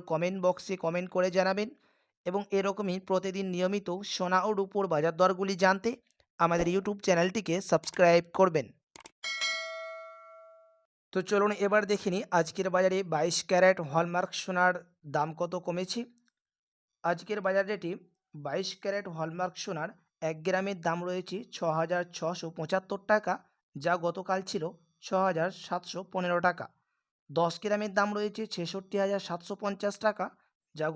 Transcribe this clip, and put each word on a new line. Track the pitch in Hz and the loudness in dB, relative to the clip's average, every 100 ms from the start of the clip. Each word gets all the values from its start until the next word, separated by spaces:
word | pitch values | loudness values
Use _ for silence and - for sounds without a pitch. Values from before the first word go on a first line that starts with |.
| 175 | 2
কমেন্ট | 160 175 190 | 0 0 2
বক্সে | 180 180 - 185 | 0 0 -4 -4
কমেন্ট | 165 175 180 | -2 -2 -2
করে | 185 185 | 0 2
জানাবেন | 180 185 196 214 - _ _ _ _ 180 | 2 2 0 -4 -8 _ _ _ _ -4
এবং | 196 202 | -4 0
এরকমই | 196 196 190 202 185 | 0 0 -2 -2 -4
প্রতিদিন | 185 185 190 190 190 | 0 0 0 -4 -4
নিয়মিত | 180 185 202 - 180 202 | 0 0 0 -4 -6 -6
সোনা | - 180 185 | -4 2 2
ও | 202 | 2
রূপোর | 202 196 202 190 | 0 -2 -2 0
বাজার | 151 165 165 | 2 2 4
দরগুলি | 185 185 190 185 | 4 4 -2 2
জানতে | 190 190 233 254 _ _ _ - | 4 4 0 -4 _ _ _ 0
আমাদের | 170 170 170 | 2 4 2
YouTube | 190 196 202 - | 0 -2 -2 2
চ্যানেলটিকে | 170 185 220 180 175 - | 4 4 0 0 -2 2
সাবস্ক্রাইব | 160 - - 175 170 170 - | 2 2 4 6 6 4 4
করবেন। | 185 156 - - _ - - - - - 659 659 659 - 640 640 640 - - - - - _ _ _ _ _ | 4 4 -4 -12 _ -20 -20 -12 -10 -4 -4 -4 -6 -10 -10 -12 -16 -20 -20 -20 -20 -20 _ _ _ _ _
তো | 185 | -6
চলুন | 180 202 208 196 196 | 0 4 4 2 2
এবার | 214 202 | 2 2
দেখে | 202 202 | 0 0
নিই | 185 - 175 | -2 2 2
আজকের | 160 - 185 | 2 -2 0
বাজারে | 180 185 185 185 | 2 2 2 0
বাইশ | 156 165 - - | 0 0 -2 2
ক্যারেট | 180 185 185 151 | 6 6 6 0
হলমার্ক | 160 170 175 185 | 0 2 -2 -4
সোনার | - - 180 180 180 - _ 147 | -6 -4 2 2 2 -6 _ -4
দাম | 147 156 | -2 -2
কত | 160 175 180 175 | -2 -6 -4 -4
কমেছে। | 175 185 233 240 _ _ _ _ _ _ _ _ _ | -4 -4 -6 -8 _ _ _ _ _ _ _ _ _
আজকের | 165 175 190 208 | -2 -2 -4 -4
বাজার | 190 196 196 | 0 0 0
রেটে | 208 170 196 - _ _ | -4 -6 -8 -12 _ _
বাইশ | 151 143 160 190 - | -12 -6 -4 -4 -8
ক্যারেট | 196 202 196 160 | -6 -6 -6 -6
হলমার্ক | 160 170 180 170 | -6 -4 -6 -6
সোনার | - 165 170 - _ _ | -8 -6 -6 -10 _ _
এক | 160 160 175 | -6 -4 -2
গ্রামের | 185 196 185 | 0 -2 -2
দাম | 170 175 175 | -2 -2 -2
রয়েছে | 180 180 190 247 | -6 -6 -10 -10
ছ | - 170 160 | -4 -2 0
হাজার | 165 175 175 | 0 -2 -4
ছশো | - 165 180 165 | -6 -6 -4 -8
পঁচাত্তর | 175 156 190 190 196 - | -8 -2 -2 -2 -6 2
টাকা, | 214 185 190 - _ _ - | 2 2 -4 -8 _ _ -4
যা | 165 175 | 0 0
গতকাল | 170 185 185 190 190 | 0 -4 -2 -4 -2
ছিল | 190 160 - _ _ | -6 -6 -8 _ _
ছ | - 185 190 | -2 0 2
হাজার | 160 175 - | 2 -2 -4
সাতশো | - 180 - 180 190 | -6 -6 -6 -10 -6
পনেরো | 185 180 175 | -4 0 2
টাকা। | 180 175 - _ _ _ _ _ - | 2 0 -8 _ _ _ _ _ -6
দশ | 147 170 160 | 0 0 0
গ্রামের | 208 208 208 | -2 0 0
দাম | 196 208 | 0 0
রয়েছে | 208 208 208 220 | 0 -4 -4 -8
ছেষট্টি | - 170 196 190 202 | -6 -6 -6 -4 0
হাজার | 196 202 196 | 0 0 -2
সাতশো | 170 - 202 | -8 -8 -6
পঞ্চাশ | 202 196 202 - | -6 -2 -4 0
টাকা, | 214 202 190 - _ _ _ | -2 0 -6 -8 _ _ _
যা | 156 156 | -6 -2